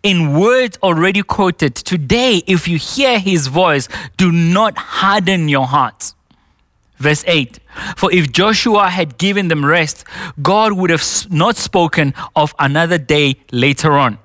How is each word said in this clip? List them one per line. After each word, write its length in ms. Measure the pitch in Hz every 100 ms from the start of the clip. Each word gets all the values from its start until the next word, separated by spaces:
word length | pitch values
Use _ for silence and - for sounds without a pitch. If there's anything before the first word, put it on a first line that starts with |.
in 300 | 202 180 151
words 460 | 147 214 254 247 -
already 400 | 190 165 180 196
quoted, 520 | 196 - 185 - 147
'Today, 680 | - - 185 135 233 254 190 180
if 200 | 180 -
you 120 | 165
hear 400 | - - 277 233
his 300 | 190 180 135
voice, 400 | 147 180 143 - - - -
do 160 | 185
not 460 | 170 165 185 220 -
harden 720 | - - 190 208 180 190 151
your 160 | 139 127
hearts.'" 480 | 143 120 _ - - _ _ _ _ _ _ _ _
Verse 260 | 139 151 -
eight, 340 | 165 123 - _ - -
"For 160 | - 185
if 220 | 180 147
Joshua 560 | 165 202 214 240 208 190
had 300 | 180 160 123
given 300 | 190 202 180
them 180 | 151 143
rest, 360 | 170 151 - - - 175 -
God 320 | 143 202 220
would 160 | 196 180
have 140 | 160
s-, 240 | - - -
not 300 | 156 196 220
spoken 560 | - 190 165 - 143 - -
of 200 | - 151 -
another 380 | 143 147 165 175
day 400 | 135 147 143 131 _
later 400 | 123 135 139 156 143
on. 180 | 127 101